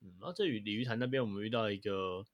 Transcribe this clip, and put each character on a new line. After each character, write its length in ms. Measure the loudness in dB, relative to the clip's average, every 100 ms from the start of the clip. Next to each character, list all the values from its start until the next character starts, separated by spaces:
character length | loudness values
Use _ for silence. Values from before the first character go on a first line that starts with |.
嗯， 120 | -20 -12
然 80 | -8
后 60 |
在 140 | 0 2
鲤 260 | 2 0
鱼 100 | 0
潭 160 | 0 0
那 80 | 2
边 160 | 2
我 60 | 0
们 160 | 0
遇 60 | 0
到 200 | 2 2
一 60 | 0
个 480 | 0 0 0 -2 -8